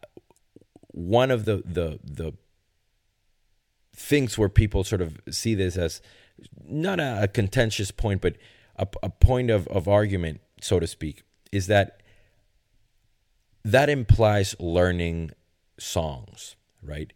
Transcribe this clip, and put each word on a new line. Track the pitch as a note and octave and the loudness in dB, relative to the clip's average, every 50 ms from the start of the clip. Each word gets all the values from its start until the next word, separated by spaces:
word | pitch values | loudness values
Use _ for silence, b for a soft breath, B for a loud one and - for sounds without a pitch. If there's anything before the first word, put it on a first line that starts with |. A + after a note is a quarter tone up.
| - - _ - - _ _ _ _ _ - - _ _ - - _ - | -18 -20 _ -20 -20 _ _ _ _ _ -20 -20 _ _ -20 -20 _ -18
one | - E2 E2+ F2+ G#2+ A#2+ B2+ C3+ | -14 -10 -2 2 2 4 4 4
of | B2+ A2+ G#2+ | 2 0 0
the, | G#2+ G#2 F#2 - | -2 -2 -2 -4
the, | - E2+ F2 E2+ D#2+ D2+ - | -6 -4 -4 -4 -4 -6 -10
the | - C#2 C#2+ C#2 D#2+ D#2 - - _ _ _ _ _ _ _ _ _ _ _ _ _ _ _ _ _ _ _ _ _ _ _ _ _ _ _ _ _ _ _ | -14 -14 -10 -10 -10 -10 -10 -12 _ _ _ _ _ _ _ _ _ _ _ _ _ _ _ _ _ _ _ _ _ _ _ _ _ _ _ _ _ _ _
things | - - - C#3+ D3 C3 G#2+ - | -14 -2 0 2 2 2 0 0
where | - G#2+ G2 | 0 0 2
people | - - G#2+ G2+ - G2 F#2 | 4 4 4 4 2 -2 -2
sort | - G#2+ F2+ | -2 -2 -4
of | F2 D#2+ D2+ - - - | -4 -6 -8 -12 -12 -10
see | - - - A#2 A2 | -8 -6 -4 -2 -2
this | F#2+ G2 F2+ F2 | 0 0 -2 -2
as | F#2 E2+ D#2+ - b b b b b b b b - - - - - - | -2 -4 -4 -4 b b b b b b b b -20 -20 -20 -20 -20 -14
not | - G2 D3+ D#3+ G3 F#3+ F3 | -10 -6 -4 -4 -2 -2 -2
a, | D#3 C3 A#2 G2+ G#2+ | -4 -4 -2 -2 -2
a | |
contentious | G2 - A#2+ G2+ F#2+ - C3+ A#2 A2 - - G2+ - | -2 0 0 -2 0 0 0 0 0 -2 -4 -6 -6
point, | - - - G#2+ G2 - | -4 -4 -2 -2 0 0
but | - F2 E2 b b b b b b b b | 0 -2 -4 b b b b b b b b
a, | - F#2+ F#2+ - - - | -6 -6 -6 -6 -8 -8
a | F#2+ | -10
point | - - - B2 B2+ B2+ B2+ A#2 | 2 6 6 6 6 4 2 2
of, | A2 G2+ E2 | 2 0 0
of | - - G2+ D#2 | -2 -4 -2 0
argument, | G2+ G2+ G#2 G#2+ G#2 G2 F2+ E2+ D#2+ D2+ - _ _ _ - | 2 2 2 2 0 -2 -4 -4 -6 -8 -10 _ _ _ -12
so | - - - - | -4 0 0 0
to | E2 | 0
speak, | D#2+ - - D#2+ D2+ C#2 - _ _ _ _ _ _ | -2 -6 -8 -10 -10 -10 -12 _ _ _ _ _ _
is | - G2+ F2+ | -6 -4 0
that | F#2+ G#2+ G2+ F#2+ - - b b b b b b b b b _ _ _ _ _ _ _ _ _ _ _ _ _ _ _ _ _ _ _ _ _ _ _ _ - | 2 4 4 4 2 -2 b b b b b b b b b _ _ _ _ _ _ _ _ _ _ _ _ _ _ _ _ _ _ _ _ _ _ _ _ -2
that | G#2+ G#2 C3 D3 C#3+ | 2 2 4 4 2
implies | D3 C3+ A#2 - - - A2+ G#2+ G#2 G#2 F#2+ - - - | 0 2 4 4 4 6 6 4 4 2 0 -2 -4 -6
learning | F2 E2+ E2+ F2+ F2+ F2+ F2+ F2 E2+ E2+ E2+ E2 E2 D#2 - _ _ _ _ _ _ _ _ | -4 0 2 4 4 4 2 0 -2 -4 -4 -6 -8 -10 -12 _ _ _ _ _ _ _ _
songs, | - - - - F2+ D#2+ D2+ C#2 B1+ - F#2 G2 - - - - _ _ _ _ _ | -16 -12 -6 -4 -4 -4 -4 -6 -10 -14 -20 -20 -20 -20 -20 -20 _ _ _ _ _
right? | - D2 D2+ D2+ D#2 - _ | -16 -12 -12 -12 -12 -12 _